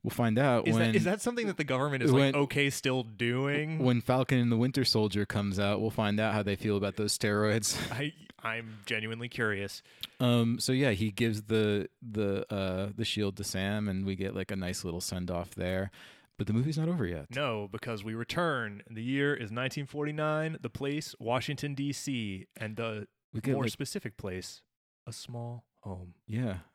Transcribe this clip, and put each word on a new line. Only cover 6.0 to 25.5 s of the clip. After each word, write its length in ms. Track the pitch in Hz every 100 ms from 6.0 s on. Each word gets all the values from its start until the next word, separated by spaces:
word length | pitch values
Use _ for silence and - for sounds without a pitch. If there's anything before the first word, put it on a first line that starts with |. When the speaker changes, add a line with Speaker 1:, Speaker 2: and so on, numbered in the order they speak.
| 107 104
Speaker 1:
out 140 | 110
how 80 | 104
they 120 | 101
feel 220 | 98 107 101
about 200 | 101 -
those 200 | 104 -
steroids. 580 | 107 104 107 110 107 - -
<laughs> 0 |
Speaker 2:
I, 200 | 120 151 - - - 113
I'm 300 | 113 113 110 101
genuinely 420 | 113 110 113 120
curious. 540 | - 110 98 101 - - - - _
Speaker 1:
Um, 400 | 123 120 117 117
so 100 | -
yeah, 200 | 131 139
he 180 | 95 110
gives 320 | 95 117 107
the, 460 | 104 110 107 104 - _
the, 460 | 120 107 101 98 -
uh, 380 | 101 95 92 101
the 100 | 101
shield 320 | 107 107 101 95
to 60 |
Sam, 440 | 98 95 98 107 104
and 180 | 95 98
we 80 |
get, 220 | 95 98 95
like, 160 | 92
a 40 | 98
nice 280 | 90 92
little 160 | 92 85
send 300 | - 92 90
off 220 | 87 85 -
there. 340 | 90 92 95 - - - _ -
But 80 | 101
the 60 |
movie's 260 | 110 139 151
not 100 | 160
over 160 | 175
yet. 220 | 92 82 71
Speaker 2:
No, 340 | 127 143 110 101
because 340 | 110 127 110
we 100 | 107
return. 720 | 113 117 165 170 135 110 101 -
The 140 | 110
year 320 | 120 139 143
is 160 | 143 107
nineteen 360 | 117 131 147 139
forty-nine, 720 | 147 147 151 156 156 160 160
the 100 | 123
place, 460 | - 139 147 - -
Washington, 560 | 110 123 131 139 147
D 180 | 139 143
C, 540 | 131 - 127 107 95 95 -
and 200 | 110 110
the 320 | 113 107 101 _ _
Speaker 1:
We 60 | 117
get, 140 | 139
Speaker 2:
more 100 | 135
Speaker 1:
like, 80 | 123
Speaker 2:
specific 440 | - 143 202 110 -
place, 460 | 101 92 - - _ _ _ _
a 80 | -
small 520 | 113 - 120 120